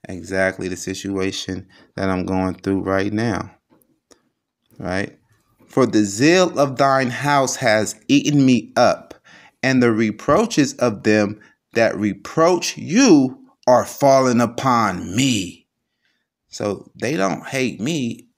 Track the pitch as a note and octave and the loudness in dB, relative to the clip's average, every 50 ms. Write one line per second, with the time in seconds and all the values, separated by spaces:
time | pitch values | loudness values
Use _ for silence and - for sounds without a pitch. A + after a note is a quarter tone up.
0 | - - F#2+ F#2 E2+ F2+ F#2+ F#2+ F#2+ F#2+ F2+ - F2+ F#2 F2+ - - - F#2+ - | -14 -14 -14 -14 -10 -6 -2 -2 -2 -2 -2 -4 -8 -8 -8 -8 -8 -10 -10 -8
1 | - G2 G2 F#2+ F#2+ G2 F#2+ - - - F#2+ F#2 F#2+ _ _ _ _ _ _ - | -8 -6 -4 -4 -4 -4 -6 -8 -10 -8 -10 -10 -12 _ _ _ _ _ _ -4
2 | F#2+ F#2+ F#2 F#2 F2+ F#2 F#2+ F#2+ F#2 F#2 E2+ - - F#2+ G2 F#2+ F#2 F#2+ F#2+ G2 | -2 -2 -2 -2 -2 -2 -2 -2 -2 -2 -4 -6 -4 -4 -2 -2 -2 -2 -2 -2
3 | G2 G2+ G#2 G#2+ A2+ A#2 G2 F2 F#2+ G2 _ _ _ _ _ _ _ _ _ _ | -2 -2 -4 -4 -2 -2 -4 -6 -8 -10 _ _ _ _ _ _ _ _ _ _
4 | _ _ - _ _ _ _ _ _ _ _ _ _ _ _ - - F2+ F2+ F#2+ | _ _ -20 _ _ _ _ _ _ _ _ _ _ _ _ -12 -8 -6 -6 -6
5 | G2+ - - _ _ _ _ _ _ _ _ _ _ _ - C3 C3 A2+ G#2 G#2+ | -6 -8 -12 _ _ _ _ _ _ _ _ _ _ _ 0 0 0 2 2 0
6 | G#2+ G2 F#2+ G#2+ C3 D#3 F3 F#3 F#3 E3+ F3 - D3 C#3 B2+ A#2 C#3+ C#3 C3+ C3+ | 0 0 0 2 2 4 4 4 2 0 0 -2 -2 -2 0 0 2 2 2 0
7 | C3 A#2+ A#2+ A#2 B2 C#3+ D3 C#3 C3+ B2+ - - C3+ A#2+ G#2+ A2 G#2+ - - - | 0 -2 -6 -4 -2 0 2 2 0 0 -4 -2 0 2 2 2 0 -2 -6 -14
8 | _ - C#3 C#3+ - C#3+ D3 C#3+ C3+ C3 B2+ A#2 - - - A2+ B2 G2+ - - | _ 2 2 2 2 2 2 4 4 4 4 2 0 -2 0 2 2 2 2 -2
9 | - - - _ _ _ - - - _ _ _ - C3 C3 B2+ B2 A#2+ A2+ G#2+ | -8 -20 -20 _ _ _ -20 -20 -20 _ _ _ -2 0 2 4 2 2 2 2
10 | A#2 G#2+ G#2+ - - - D3 F#3 A#3 A3+ - - C#3+ C#3 - - B2 B2 G#2+ - | 0 -2 -4 -6 -2 0 2 2 2 0 0 0 0 0 0 -2 -2 -2 -2 0
11 | - A2 G#2+ G#2+ G#2 G2+ G#2 - - _ _ _ _ _ - A2+ A2+ A2 - F2+ | 0 2 2 2 2 0 -4 -10 -18 _ _ _ _ _ 0 0 0 2 0 0
12 | G#2 G#2 G2 - - - - D#3+ D#3+ E3+ F#3 E3+ - - - - A2 B2 D#3+ A#3 | -4 -4 -4 -6 -12 -8 0 2 2 2 2 0 -2 -6 -8 -10 -10 -2 2 4
13 | C#4 B3+ D#3 C#3+ C3 C3 C3 - - _ _ _ _ - B2+ A#2+ - - - - | 6 8 6 6 6 2 -4 -10 -20 _ _ _ _ 2 2 2 2 -2 -4 0
14 | C#3+ C#3 C3+ C3+ C3 B2+ A#2+ A#2 A#2+ G#2+ A#2 - - C3+ B2 A#2 A2 G2+ F#2 F2+ | 4 4 4 4 4 2 2 2 0 0 -2 -4 -2 0 2 2 2 0 -2 -4
15 | F2 E2+ F2+ A#2 C3+ C#3 A#2+ G2+ F#2+ E2+ - _ _ _ _ _ _ _ _ _ | -8 -6 -2 -2 0 0 0 -2 -4 -8 -12 _ _ _ _ _ _ _ _ _
16 | _ _ _ _ _ _ _ _ _ _ - - A2 G#2 G2 F#2+ - - _ - | _ _ _ _ _ _ _ _ _ _ -12 -8 -6 -6 -6 -6 -10 -20 _ -8
17 | A2 A#2 D3+ F3+ F#3+ - E2+ E2 - - - C3+ C3 A#2 D2 C#2+ G2+ C#3+ F3 D3+ | -6 -4 -2 -2 -2 -2 -4 -6 -8 -8 -4 -4 -4 -4 -4 -6 -6 -4 -4 -4
18 | B2+ A#2 - - - _ _ | -4 -6 -8 -10 -16 _ _